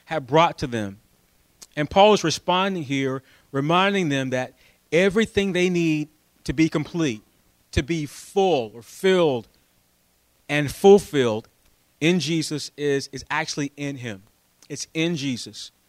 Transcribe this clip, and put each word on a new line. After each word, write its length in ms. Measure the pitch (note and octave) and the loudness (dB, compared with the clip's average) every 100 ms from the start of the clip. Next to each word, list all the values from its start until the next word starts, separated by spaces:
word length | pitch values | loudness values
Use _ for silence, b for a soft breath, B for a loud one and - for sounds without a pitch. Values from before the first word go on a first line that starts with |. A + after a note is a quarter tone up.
had 240 | - D#3+ B2 | -8 -6 0
brought 300 | D3+ E3 - | 2 2 0
to 100 | C#3 | -6
them. 300 | A#2 G2+ G2 _ _ _ _ _ _ - | -6 -6 -10 _ _ _ _ _ _ -12
And 160 | D3+ D3 | -6 0
Paul 240 | G3 G#3 | 4 6
is 80 | G3+ | 6
responding 640 | D#3+ - - F3+ G3 F#3 | 0 -4 -2 0 -2 -4
here, 400 | B2+ C#3 C3+ C3 b b b | -4 -4 -4 -6 b b b
reminding 600 | C#3 D3 F3+ G3 G3 E3 | -4 0 2 2 0 -2
them 200 | C#3 C3 | -2 -2
that 220 | B2+ B2 - b b _ | -4 -6 -12 b b _
everything 600 | D#3+ G3 G3 A3 G3+ G3 | 2 2 2 0 0 -2
they 160 | F3 F3+ | 0 0
need 400 | F3 E3 D3+ D3+ _ _ _ | 2 0 0 -4 _ _ _
to 80 | - | -6
be 160 | C#3+ D#3+ | 0 0
complete, 540 | E3 C#3+ E3+ D#3 G#2+ - _ _ _ _ | 0 -4 -2 -2 -4 -12 _ _ _ _
to 100 | - | -4
be 240 | C3+ E3 C#3+ | -2 -4 -6
full 640 | - - G3 F#3+ D3 A2 | -12 -6 0 2 2 -2
or 100 | A#2 | -10
filled 680 | - - F#3+ F#3 D#3+ B2 - _ _ _ _ _ _ _ _ _ - | -20 -4 2 4 2 0 -6 _ _ _ _ _ _ _ _ _ -4
and 220 | D3 C#3 | -2 -2
fulfilled 760 | - G3+ G3+ - C#3+ A#2+ A2 - _ _ _ _ _ | 4 8 8 6 0 0 -2 -8 _ _ _ _ _
in 200 | D#3 F3+ | 0 0
Jesus 500 | C#3 E3 C#3+ D3 - - | 0 -4 -4 -8 -10 -6
is, 320 | D3 C#3 - | -4 -2 -4
is 120 | C3+ - | -12 -6
actually 440 | D3 D#3+ - C#3+ - | -6 -6 -6 -8 -8
in 200 | C#3+ C#3 | -10 -10
him. 260 | B2 G2 G2+ _ _ _ - | -10 -12 -16 _ _ _ -16
It's 180 | C#3+ - | -14 -10
in 220 | D#3+ E3 E3 | -4 -4 -2
Jesus 560 | C#3 A#2+ G#2+ - - _ | -4 -6 -10 -16 -20 _